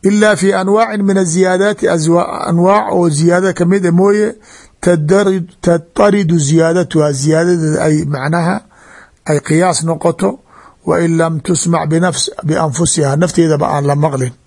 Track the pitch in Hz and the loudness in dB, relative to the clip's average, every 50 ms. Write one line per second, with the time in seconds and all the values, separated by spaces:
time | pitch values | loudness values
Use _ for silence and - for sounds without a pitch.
0 | - 190 208 208 208 214 208 151 175 196 196 185 190 190 202 214 226 220 214 214 | 0 0 2 4 4 2 2 2 0 0 0 0 0 0 2 2 0 0 -2 -2
1 | 202 196 196 196 185 170 160 175 185 185 180 185 196 208 208 208 - 180 180 170 | -2 0 0 0 0 0 0 0 0 0 2 0 0 0 -2 -2 -2 -2 -2 0
2 | 156 165 165 175 170 - - - - - 165 170 175 185 196 208 214 214 - 185 | 0 2 2 0 0 -2 -6 -8 -4 -2 0 2 2 2 2 2 0 0 -2 0
3 | 175 170 151 143 160 170 175 180 185 196 170 - 180 170 190 202 185 175 170 175 | 0 0 0 2 2 2 2 2 0 -2 -2 0 0 0 0 0 0 2 2 2
4 | 190 202 202 208 208 214 - - - - - - - - _ _ - 180 175 165 | 2 2 2 2 0 -2 -4 -10 -18 -20 -20 -20 -20 -20 _ _ 0 0 0 2
5 | 151 147 190 196 202 190 190 190 170 175 - _ - 175 170 170 170 _ _ - | 2 2 2 2 2 2 0 -2 -4 -8 -14 _ 0 0 0 0 -2 _ _ 0
6 | - 208 196 202 196 156 170 170 147 135 151 165 165 165 165 185 175 175 - 165 | 2 2 2 2 2 2 0 0 2 2 2 2 2 2 2 0 -2 0 0 0
7 | 151 151 143 131 135 156 160 160 170 175 180 170 160 156 151 147 - 156 156 151 | 0 0 -2 -2 0 0 2 2 2 0 0 0 0 -2 -2 -2 0 0 0 0
8 | 156 139 143 135 131 147 160 170 165 170 190 220 - _ _ _ - - - - | -2 -4 -6 -6 -4 -4 -2 -2 -2 -2 -4 -4 -8 _ _ _ -20 -20 -20 -20
9 | - _ _ _ _ - 156 143 - - 151 160 180 185 170 - 156 165 165 - | -20 _ _ _ _ -2 -2 -2 0 0 0 2 2 2 0 -2 -2 -4 -6 -2
10 | - 175 160 - 190 196 240 - _ _ _ - - - _ _ _ 170 165 175 | -2 -2 -2 0 -2 -4 -4 -6 _ _ _ -20 -20 -20 _ _ _ -2 0 0
11 | 170 165 165 165 165 165 165 156 - - 180 156 - 170 170 160 165 151 160 165 | 0 0 0 0 0 0 -2 -4 -2 -2 -2 -2 0 0 -2 -2 0 0 0 0
12 | 175 180 160 - - - - - - 147 160 - 165 156 127 156 170 156 - - | 0 0 -2 -4 -6 -8 -8 -8 -4 -2 -2 0 -2 -2 -2 -2 -2 -2 0 -2
13 | 151 139 135 147 175 175 - - 170 160 156 143 - - 147 147 143 143 143 143 | -2 0 0 0 0 0 2 2 2 2 2 0 0 -2 -2 -2 0 0 0 0
14 | 151 156 139 131 127 127 120 _ _ | 0 -2 -2 -4 -6 -6 -8 _ _